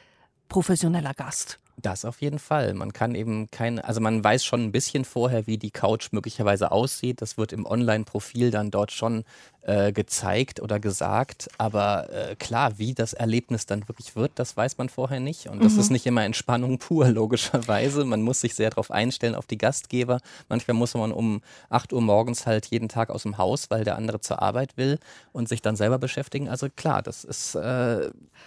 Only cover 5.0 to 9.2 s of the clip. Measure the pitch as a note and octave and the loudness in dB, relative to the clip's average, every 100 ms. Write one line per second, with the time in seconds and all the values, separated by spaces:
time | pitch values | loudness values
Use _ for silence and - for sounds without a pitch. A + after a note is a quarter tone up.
5 | C3 - A#2+ A#2 A2 G#2+ G#2+ - G2 A2 | -2 0 2 2 0 -4 -4 -2 0 0
6 | - G#2+ G#2 - G#2 G2+ F#2 G2+ B2+ - | 0 -4 -4 0 4 4 4 4 2 0
7 | B2 B2 A2 - A2 - G2+ A2+ A#2+ A2 | -4 -4 -6 -4 -4 -4 -2 0 2 2
8 | A2 G#2+ - A#2+ B2 G#2+ G#2+ G2+ G#2 - | 0 -6 -6 0 2 2 0 0 0 -2
9 | A2+ A2+ | -2 -2